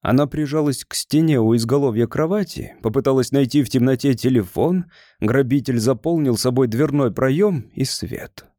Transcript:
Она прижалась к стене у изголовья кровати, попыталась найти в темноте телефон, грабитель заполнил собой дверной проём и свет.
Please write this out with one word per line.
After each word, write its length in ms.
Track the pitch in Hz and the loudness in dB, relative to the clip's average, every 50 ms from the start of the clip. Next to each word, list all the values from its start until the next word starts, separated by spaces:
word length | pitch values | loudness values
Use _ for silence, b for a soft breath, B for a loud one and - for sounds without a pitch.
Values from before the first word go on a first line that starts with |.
Она 260 | - - 110 135 147 | 0 2 2 2 2
прижалась 580 | 131 - 147 151 139 143 156 151 151 147 - - | 0 -2 -6 -4 -2 -2 0 0 0 -2 -4 -10
к 80 | _ - | _ -10
стене 480 | - - _ - 151 160 160 151 123 | -10 -6 _ 0 2 2 4 2 4
у 140 | 110 110 117 | 4 4 2
изголовья 520 | 120 113 117 135 143 143 131 107 110 117 | 2 2 0 0 0 0 0 0 0 -2
кровати, 720 | 113 - - 156 160 196 214 196 - - - - - - - | 0 0 -2 -2 0 0 -2 -2 -4 -8 -12 -12 -12 -14 -6
попыталась 500 | - 113 107 139 117 139 135 131 123 - | -6 -2 -2 0 0 2 2 2 0 2
найти 320 | - 139 139 117 - 147 135 | 2 0 0 2 2 0 0
в 60 | - | 2
темноте 440 | - 131 120 131 131 120 - 143 127 | 0 2 2 2 0 0 0 0 0
телефон, 720 | 113 - 131 131 117 98 90 - - 110 160 180 185 175 b b b b b b b | 0 0 2 2 2 0 0 -2 -2 0 0 0 -2 -4 b b b b b b b
грабитель 600 | - 107 117 135 139 120 131 143 113 135 123 117 | -2 0 2 2 2 2 0 -2 0 -2 -2 0
заполнил 580 | 107 123 131 113 - 160 170 165 151 131 117 | 0 0 0 0 -2 -2 0 0 2 0 0
собой 300 | 104 - 127 123 131 135 | 0 0 0 2 2 0
дверной 440 | 120 107 117 151 147 131 147 139 117 | 0 2 0 0 0 2 0 0 0
проём 500 | - - 131 131 135 160 202 208 185 139 104 - _ | 0 0 0 0 2 2 2 2 0 -2 -6 -10 _
и 100 | - 135 | -6 -4
свет. 600 | - - - - - - - - - _ - - _ _ | -4 -4 -8 -8 -8 -8 -10 -12 -14 _ -20 -20 _ _